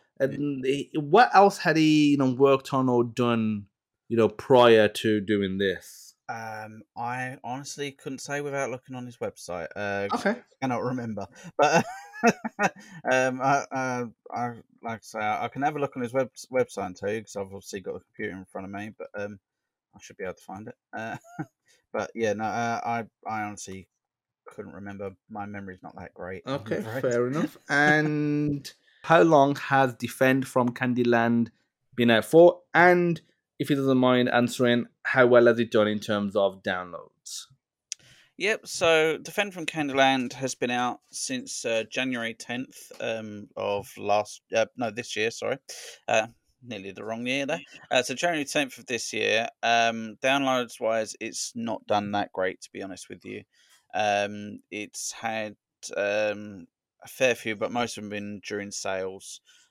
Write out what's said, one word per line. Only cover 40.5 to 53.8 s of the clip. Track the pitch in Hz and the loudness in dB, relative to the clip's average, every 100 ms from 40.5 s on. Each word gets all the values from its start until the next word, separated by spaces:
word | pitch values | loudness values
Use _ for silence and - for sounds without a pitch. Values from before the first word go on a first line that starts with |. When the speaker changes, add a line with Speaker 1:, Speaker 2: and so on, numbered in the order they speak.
| - | -4
Speaker 1:
been | 123 | -2
out | 123 123 - _ | 0 -2 -4 _
since, | - - 127 123 - 120 | -10 -8 -8 -8 -8 -2
uh, | 113 110 | -2 -2
January | 135 131 123 117 | -4 -4 -4 -6
tenth, | 113 - 123 131 - - - | -8 -8 -8 -8 -14 -20 -8
um, | 120 113 110 104 104 - | -6 -4 -6 -12 -12 -6
of | 101 101 98 - | -2 -2 -4 -8
last, | 101 104 104 - _ 113 | 0 0 0 -8 _ 0
uh, | 110 - | 0 -2
no, | 117 | -6
this | 107 117 - | -6 -8 -4
year, | 110 | -4
sorry. | - 110 135 - - - - - | -4 -6 -6 -8 -18 -18 -14 -2
Uh, | 113 113 - _ _ | 0 0 -8 _ _
nearly | 123 107 98 | -14 -12 -12
the | 95 | -12
wrong | 107 113 123 | -10 -8 -4
year | 135 139 | -4 -4
there. | 160 - - - | -6 -10 -20 -4
Uh, | 127 | -2
so | 123 127 | -2 -2
January | 175 160 139 | -2 -2 -2
tenth | - 139 - | -2 -2 -6
of | - | -8
this | 117 - | -6 -4
year, | 110 107 107 113 - | -4 0 0 -2 -4
um, | 117 117 117 113 110 104 | 0 2 2 0 -8 -4
downloads-wise, | 131 139 135 127 117 - 113 113 107 - | 0 0 0 0 -2 -4 -2 -2 -2 -8
it's | 113 - - 117 | -10 -8 -10 -8
not | 113 107 - | -8 -8 -2
done | 104 101 | -2 0
that | 101 - | -4 -4
great, | - 92 - | -4 -4 -6
to | - | -14
be | 95 | -14
honest | 95 92 - | -12 -14 -16
with | 98 | -18
you. | 104 104 98 _ _ _ | -14 -16 -16 _ _ _